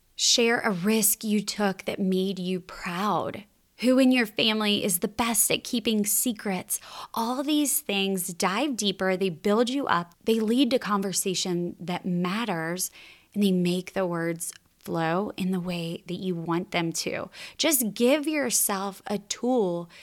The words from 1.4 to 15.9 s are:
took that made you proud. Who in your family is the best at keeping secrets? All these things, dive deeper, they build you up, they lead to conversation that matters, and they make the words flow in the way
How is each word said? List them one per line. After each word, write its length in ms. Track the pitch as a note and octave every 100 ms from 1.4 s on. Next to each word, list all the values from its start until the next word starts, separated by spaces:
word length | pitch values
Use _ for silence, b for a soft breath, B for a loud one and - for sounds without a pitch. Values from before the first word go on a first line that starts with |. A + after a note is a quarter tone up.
took 440 | G#3 - G3+ F#3+ -
that 140 | -
made 400 | F#3+ F#3 F#3+ F#3
you 200 | F3+ F#3
proud. 840 | F3+ - F#3 F3 G#3 E3+ G2+ - - _ _ -
Who 180 | A#3+ C4
in 120 | B3+
your 140 | B3+ A3
family 580 | - A3+ G#3+ G#3 G#3
is 160 | G#3 F3
the 80 | G#3
best 440 | - A#3 A3+ -
at 120 | -
keeping 420 | - A#3+ A3+ G#3+ G#3
secrets? 720 | - B3+ G#3 G#3 F3+ - - B B B
All 300 | A3+ A3+ B3+
these 360 | C#4+ D4+ C#4 -
things, 540 | - G3 G3 F#3+ F3
dive 420 | E3+ F#3 G3+ D4+ A#3
deeper, 400 | G3+ F#3 F#3+ F#3
they 140 | F#3+
build 400 | D#3 G3+ G#3+ A#3+
you 160 | C#4 -
up, 300 | F3 F3 _ -
they 140 | A3+
lead 320 | G#3+ B3 A#3+
to 80 | B3+
conversation 960 | - G3+ G3 F3 G3 F3 F#3 F3 F3 -
that 260 | E3+ F3+ F#3+
matters, 840 | F3 F3 G#3 A3+ E3+ D#3+ F#3 - B B B B
and 100 | G3+
they 80 | G3+
make 420 | F#3 F3 F3+ F3+
the 140 | G3 F3+
words 440 | E3+ E3 E3+ - - _ _
flow 520 | - E3+ E3 F3 G#3 -
in 140 | F#3
the 80 | F#3
way 440 | F3+ F3 E3